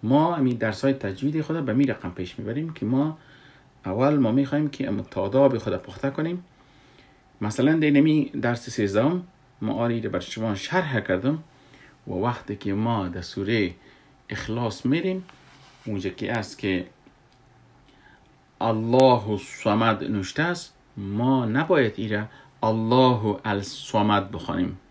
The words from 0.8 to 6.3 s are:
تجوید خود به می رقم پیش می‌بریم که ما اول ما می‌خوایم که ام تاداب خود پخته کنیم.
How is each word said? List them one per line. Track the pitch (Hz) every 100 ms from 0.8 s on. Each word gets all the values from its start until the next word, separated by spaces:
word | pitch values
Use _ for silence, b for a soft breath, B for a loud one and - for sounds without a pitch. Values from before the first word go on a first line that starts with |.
| 139
تجوید | 135 101 98 131 156
خود | 151 160
به | 139
می | 110 139
رقم | 113 -
پیش | 85 92 -
می‌بریم | 107 120 160
که | 156 104
ما | 131 151 156 B B B B B _
اول | - 98 135 147
ما | 120
می‌خوایم | 131 135 147 151
که | - 135
ام | 101
تاداب | 98 - 98 127 139 123
خود | 107 104
پخته | - - 185
کنیم. | 175 160